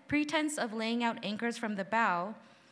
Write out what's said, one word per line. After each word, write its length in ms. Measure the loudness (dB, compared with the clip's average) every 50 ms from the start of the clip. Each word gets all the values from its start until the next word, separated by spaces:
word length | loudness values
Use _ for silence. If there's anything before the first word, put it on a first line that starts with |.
| -4 0
pretense 500 | 2 2 2 2 2 2 2 0 0 -2
of 140 | -2 -2
laying 320 | -2 -2 -2 0 0 2 2
out 200 | 0 0 -2 -4
anchors 320 | -4 -4 -2 -2 -2 -2
from 200 | -2 -4 -4 -2
the 80 | -4 -2
bow, 500 | 0 2 4 4 4 2 2 0 -4 -6 -10 -16 -20 -20 -20 -20 -20